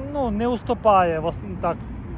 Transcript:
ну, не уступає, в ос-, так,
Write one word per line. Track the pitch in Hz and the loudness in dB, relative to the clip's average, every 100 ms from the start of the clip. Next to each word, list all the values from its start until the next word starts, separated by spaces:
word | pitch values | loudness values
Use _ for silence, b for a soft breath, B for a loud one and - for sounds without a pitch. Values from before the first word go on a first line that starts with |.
| 277 | -4
ну, | 285 247 | -2 -2
не | 208 240 | 0 0
уступає, | 226 - 233 220 196 175 160 | -2 -2 2 6 6 6 2
в | 160 | -2
ос-, | - - 185 | -6 -8 -4
так, | 175 - - - - | -4 -4 -8 -12 -12